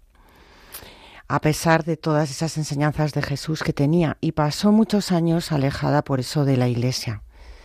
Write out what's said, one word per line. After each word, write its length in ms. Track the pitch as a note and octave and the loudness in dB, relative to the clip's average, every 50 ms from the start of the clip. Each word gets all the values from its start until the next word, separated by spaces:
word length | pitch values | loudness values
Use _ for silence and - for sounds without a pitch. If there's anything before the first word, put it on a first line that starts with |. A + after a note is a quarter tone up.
| _ _ _ _ - - - - - - - - - - - - - - - - - - - - - | _ _ _ _ -20 -20 -20 -20 -20 -20 -20 -20 -20 -20 -20 -20 -20 -20 -20 -20 -20 -20 -20 -18 -6
a 120 | - C3+ D3 | -4 -2 0
pesar 440 | - D3+ D3 - - E3+ D#3+ D#3+ D3+ | 0 0 0 2 2 2 2 2 2
de 120 | E3 D#3+ | 0 -4
todas 320 | - - E3 D3+ D3 D#3+ C3+ | -2 0 0 0 2 0 -2
esas 280 | C3 - E3 D#3 - | -4 -4 -6 -4 -4
enseñanzas 560 | D#3 D3+ - D3 C#3 D3 D3+ C#3 - D3+ D3 - | -4 -6 -4 -2 0 0 0 0 0 -2 -2 -2
de 80 | D3 | -2
Jesús 420 | C#3 - C#3+ - - - D#3 - - | -4 -4 -4 -6 -6 -6 -6 -4 -2
que 100 | - - | -2 0
tenía, 440 | - C#3 C#3+ E3 F3 E3 - - - | 0 2 2 4 2 2 0 -2 -4
y 120 | - D#3+ - | -4 -2 0
pasó 380 | - D3+ D3 - - - G#3 | 0 0 0 0 0 2 4
muchos 400 | G#3 A3 A3 - G#3 G3+ - - | 4 4 4 2 0 0 0 0
años 400 | F3+ E3 E3 E3+ E3 E3+ - - | 0 2 2 2 0 0 0 -2
alejada 520 | D#3+ C#3 C3+ C#3 - - D3 C#3+ C#3 D3 D3 | 0 0 0 0 -2 -2 0 0 2 2 0
por 160 | - C#3 B2+ | 0 -2 -2
eso 260 | B2+ - - D#3 C#3 | -4 -2 -2 0 2
de 120 | C#3 C3+ | 2 2
la 100 | B2 B2 | 2 2
Iglesia. 560 | B2 A#2+ A#2+ A#2 B2+ B2 - - A#2+ G#2+ G#2 - - - - - - - - | 2 0 0 -2 -2 -2 -4 -6 -8 -8 -8 -12 -18 -20 -20 -20 -20 -20 -20